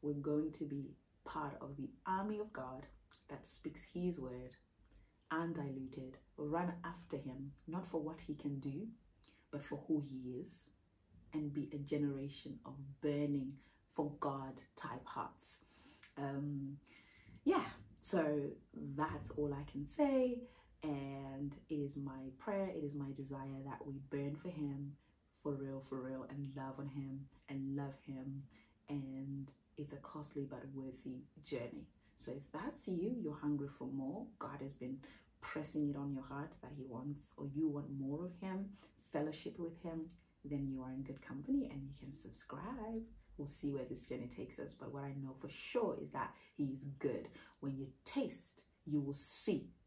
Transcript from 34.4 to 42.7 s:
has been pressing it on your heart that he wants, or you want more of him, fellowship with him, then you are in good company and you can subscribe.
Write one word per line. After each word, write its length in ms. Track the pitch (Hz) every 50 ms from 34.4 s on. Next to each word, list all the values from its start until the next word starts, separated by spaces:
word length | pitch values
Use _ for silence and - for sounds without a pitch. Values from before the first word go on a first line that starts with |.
| - - 143 143
has 140 | 135 135 -
been 240 | - 127 127 139 139 - - - - - - - -
pressing 480 | - - - 156 151 - - 151 147 143
it 80 | 143
on 160 | 143 143 143 139
your 100 | 131 135
heart 320 | - 139 139 151 165 - -
that 100 | - - 147
he 80 | 139 127
wants, 500 | 135 120 123 131 143 143 143 - - -
or 100 | - 143 143 135
you 140 | 147 160
want 240 | 156 143 147 147 -
more 320 | 139 135 135 135 143 156 175
of 100 | 180 175
him, 340 | - - 190 185 190 196 196 - - - - - - - -
fellowship 480 | - 151 151 156 156 - - - - -
with 180 | 170 165 170 -
him, 280 | - 170 165 165 160 165 - - - _ _ _ -
then 220 | 143 143 139 139
you 140 | 135 135 131
are 100 | 127 131
in 120 | 131 135 135
good 180 | 135 - -
company 480 | - - 262 - 143 - 269 277 254 -
and 120 | 139 139 139
you 100 | 139 143 -
can 140 | 139 139 143
subscribe. 880 | - - - 120 - - - - 147 170 214